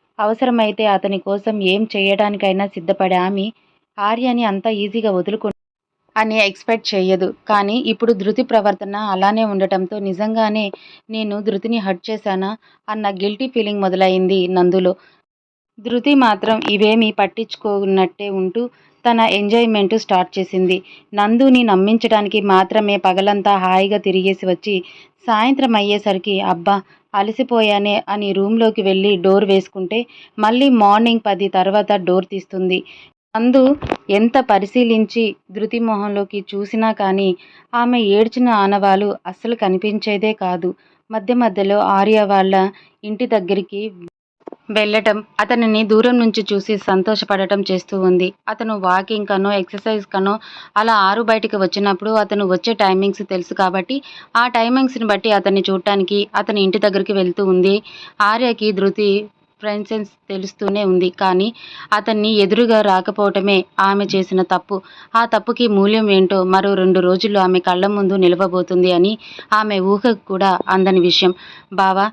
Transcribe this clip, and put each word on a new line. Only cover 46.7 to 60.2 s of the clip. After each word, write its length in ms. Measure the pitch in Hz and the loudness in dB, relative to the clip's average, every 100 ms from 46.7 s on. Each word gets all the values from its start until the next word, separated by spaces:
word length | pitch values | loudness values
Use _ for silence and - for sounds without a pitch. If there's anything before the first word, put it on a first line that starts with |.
| 208 | -4
సంతోషపడటం 800 | - 190 190 214 - 196 190 202 | 0 0 0 -2 -2 -2 0 -2
చేస్తూ 340 | 190 185 - 196 | -2 -4 -4 -2
ఉంది. 260 | 185 180 185 - - | 2 2 0 -6 -10
అతను 260 | 214 226 208 | -8 -6 -4
వాకింగ్ 500 | 185 185 190 220 202 | 0 0 0 -6 -2
కనో, 220 | 196 196 | -2 0
ఎక్సర్‌సైజ్ 540 | 202 180 208 226 214 196 | -2 -4 -8 -4 -4 -4
కనో 260 | 196 196 220 - - - 208 | -2 -2 -2 -8 -20 -6 -2
అలా 200 | 220 214 | 2 2
ఆరు 220 | 190 208 | 2 0
బయటకు 340 | 226 220 220 208 | 0 0 0 -2
వచ్చినప్పుడు 540 | 185 202 202 190 202 220 | -2 0 -2 -2 0 0
అతను 300 | 208 208 196 | 0 -2 0
వచ్చే 260 | 185 240 | 0 -2
టైమింగ్స్ 500 | 226 196 190 196 196 202 | 0 2 2 0 -2 -6
తెలుసు 280 | 185 175 | -6 -6
కాబట్టి 420 | 185 185 190 180 277 - - - 226 | -2 -2 -2 -4 -8 -10 -20 -6 -2
ఆ 80 | 240 | 0
టైమింగ్స్‌ని 600 | 240 226 262 262 254 220 | 0 0 2 0 -2 -2
బట్టి 240 | 202 220 | 0 2
అతన్ని 320 | 202 196 196 | 0 2 0
చూడటానికి 560 | 185 190 202 202 185 202 202 202 | 0 -2 0 -2 0 -2 -2 -4
అతని 260 | 202 208 | -2 0
ఇంటి 180 | 190 202 | 0 2
దగ్గరికి 340 | 208 190 196 | 0 0 -2
వెళ్తూ 320 | 196 180 175 196 | -2 -2 0 2
ఉంది. 300 | 185 185 202 - - - - | 2 4 0 -4 -20 -10 -2
ఆర్యకి 480 | 208 226 247 233 214 | 0 0 -2 -2 -2
ధృతి 380 | 196 196 190 208 202 214 _ _ _ | 0 -2 0 0 0 -4 _ _ _
ఫ్రెండ్స్ 500 | 208 208 208 220 208 _ | -8 -6 -6 -8 -8 _